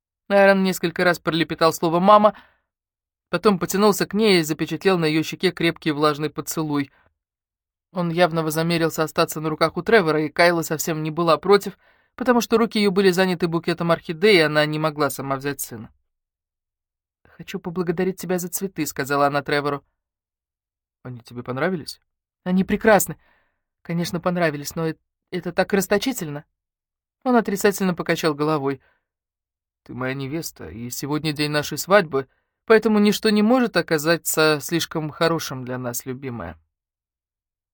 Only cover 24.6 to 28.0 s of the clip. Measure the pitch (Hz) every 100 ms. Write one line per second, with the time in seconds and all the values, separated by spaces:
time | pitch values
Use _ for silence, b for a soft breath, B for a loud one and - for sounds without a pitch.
24.6 | 143 - 160 156 _ _ _ 180 180 170
25.6 | 185 196 - 208 269 - 156 147 - _
26.6 | _ _ _ _ _ _ 254 240 208 196
27.6 | 214 196 190 170